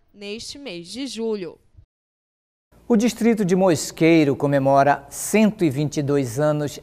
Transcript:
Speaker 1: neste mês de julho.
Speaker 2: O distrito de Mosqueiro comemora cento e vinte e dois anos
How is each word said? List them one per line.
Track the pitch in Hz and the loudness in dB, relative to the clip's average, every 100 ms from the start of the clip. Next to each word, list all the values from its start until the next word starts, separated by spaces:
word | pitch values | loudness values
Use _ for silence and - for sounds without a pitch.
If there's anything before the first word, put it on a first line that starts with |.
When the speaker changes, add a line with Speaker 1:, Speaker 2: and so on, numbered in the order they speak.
| _ | _
Speaker 1:
neste | 202 202 220 - 285 | -16 -12 -12 -12 -14
mês | 277 175 170 | -12 -12 -12
de | 214 269 | -10 -10
julho. | 220 226 214 165 - _ _ _ _ _ _ _ _ _ _ _ _ - | -6 -6 -6 -8 -14 _ _ _ _ _ _ _ _ _ _ _ _ 0
Speaker 2:
O | 233 | 2
distrito | 233 - 226 214 | 2 0 0 0
de | 190 185 | 0 2
Mosqueiro | 190 156 - - 165 165 143 127 | 2 0 -2 0 4 4 4 0
comemora | 143 143 135 139 139 139 - | 0 2 4 4 4 2 -2
cento | - - 208 214 214 | -12 -2 2 2 2
e | 170 | -2
vinte | 131 147 156 | 0 -4 -2
e | |
dois | 139 143 127 113 | -2 0 -2 -2
anos | 151 151 147 - | 0 0 -4 -8